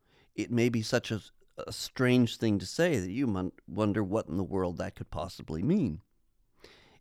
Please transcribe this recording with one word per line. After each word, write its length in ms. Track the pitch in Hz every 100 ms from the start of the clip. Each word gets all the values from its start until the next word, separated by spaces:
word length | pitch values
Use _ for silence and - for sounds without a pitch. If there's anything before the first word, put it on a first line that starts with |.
| _ _ _ -
it 160 | 101
may 180 | 117 120
be 140 | 117
such 260 | 110 120 -
a, 120 | 107 - _ _ -
a 160 | -
strange 640 | - - - 123 123 117 -
thing 220 | 113 101
to 80 | 92
say 320 | - 175 131
that 100 | 92
you 160 | 113 131
mon-, 260 | 95 92 - -
wonder 360 | 95 107 104
what 240 | 95 107 -
in 100 | 85
the 60 |
world 340 | 92 95 90 85
that 180 | 92 -
could 140 | -
possibly 540 | - 87 - - 80
mean. 380 | 120 208 120 76 - _ _ _ _ _ - - _ _